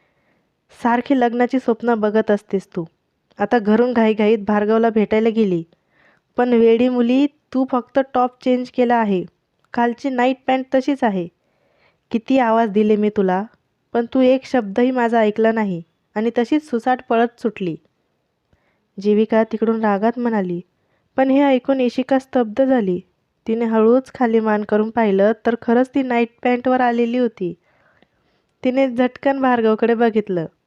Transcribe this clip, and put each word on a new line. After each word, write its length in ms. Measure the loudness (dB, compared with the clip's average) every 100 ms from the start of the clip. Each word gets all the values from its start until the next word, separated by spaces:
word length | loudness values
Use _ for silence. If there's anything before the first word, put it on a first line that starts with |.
| _ _ _ _ _ _ _ -6
सारखी 380 | -2 -2 0 0
लग्नाची 380 | 0 0 0 0
स्वप्न 360 | -2 -2 -2
बघत 360 | 0 0 0 0
असतेस 380 | -2 -2 -8 -6 -10
तू. 80 | -10 _ _ _ _ -6
आता 200 | -2 0
घरून 340 | 2 2 2
घाईघाईत 460 | 2 0 2 2 0
भार्गवला 520 | 0 -2 0 0 2
भेटायला 380 | 0 0 0 0
गेली, 360 | 0 0 -2 -6 _ _ _ _ _ _ -4
पण 160 | 0
वेडी 360 | 4 4 4 2
मुली, 380 | 0 0 2 0
तू 380 | -4 _ -6 -2
फक्त 280 | -4 -4 -4 -2
टॉप 300 | -2 -2 -2
चेंज 260 | -2 -2 -2
केला 260 | -2 0 0
आहे, 280 | 0 -2 -4 _ _ _ _
खालची 380 | -2 -2 -2 -4
नाईट 260 | -2 -2 -2 -2
पॅन्ट 200 | -2 0
तशीच 300 | -2 0 -2
आहे. 240 | -2 -2 -6 -12 _ _ _ _ _ _ _
किती 280 | -6 0 0
आवाज 300 | 2 2 2
दिले 280 | 0 2 2
मी 120 | 0
तुला, 360 | 0 0 -2 -4 _ _ _ _
पण 140 | -6 -2
तू 60 | 2
एक 240 | 2 2
शब्दही 460 | -2 -4 -2 -2 0
माझा 300 | 0 0 2
ऐकला 320 | 0 0 0
नाही 300 | 0 -2 -6 -10 _ _
आणि 160 | -6 -4 -2
तशीच 320 | 0 -2 -2
सुसाट 320 | -4 -2 -2 0
पळत 320 | 0 0 -2
सुटली." 360 | -8 -6 -8 -8 _ _ _ _ _ _ _ _ _ _ _ -6
जीविका 440 | 0 2 2 0
तिकडून 400 | 0 -2 -2 0
रागात 340 | 0 0 -2 -2
म्हणाली, 420 | -2 -2 -4 -6 -10 _ _ _ _ -2
पण 140 | 2
हे 100 | 2
ऐकून 400 | 2 2 0 -2
इशिका 380 | -2 -2 -2 -2
स्तब्ध 460 | 0 -2 -2 0
झाली. 360 | 0 0 0 -4 -8 _ _ _ -6
तिने 180 | -4
हळूच 480 | 0 2 4 2 0
खाली 260 | -4 0 0
मान 240 | 0 -2
करून 260 | 0 -2 0
पाहिलं 420 | 0 0 2 2 0 -2
तर 80 | -4
खरंच 260 | 0 0 0
ती 140 | -2
नाईट 260 | -2 -2 -2 _
पॅन्टवर 380 | -2 -2 0 0
आलेली 380 | 0 0 0 0
होती. 360 | -2 -4 -8 -10 _ _ _ _ _ _ _ _ _ _
तिने 240 | -2 0 0
झटकन 520 | 0 -2 -2 -4 0
भार्गवकडे 540 | 0 2 0 0 0
बघितलं 520 | 0 0 0 -2 -4 -6 _